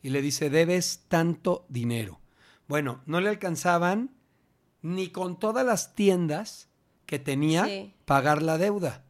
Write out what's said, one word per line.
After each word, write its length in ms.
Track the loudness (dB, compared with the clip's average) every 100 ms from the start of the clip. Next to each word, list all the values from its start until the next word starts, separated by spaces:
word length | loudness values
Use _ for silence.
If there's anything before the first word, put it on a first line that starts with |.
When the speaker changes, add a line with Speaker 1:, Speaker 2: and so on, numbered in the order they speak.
Speaker 1:
y 80 | -2
le 120 | -2
dice, 280 | -2 -2 2
"Debes 560 | 2 4 2 -2 -6 _
tanto 580 | 2 2 0 -2 -2 -4
dinero". 500 | -4 -2 -4 -6 -12 -20 _ _ _ -4
Bueno, 340 | -2 -2 -6 -4
no 160 | -2
le 80 | 0
alcanzaban 800 | -2 -4 -2 2 2 2 0 -4 _ _ _ _ _ _ _
ni 280 | -6 -4 -4
con 280 | -6 -6 -4
todas 260 | -2 0 0
las 280 | 0 -2 2
tiendas 760 | 4 4 2 -2 -6 -16 -20 _ _ _ -10
que 140 | -8
tenía 460 | -4 0 2 2 0
Speaker 2:
Sí. 280 | -2 -12 _ 0
Speaker 1:
pagar 360 | 2 4 2
la 160 | 2 0
deuda. 460 | 0 0 -4 -8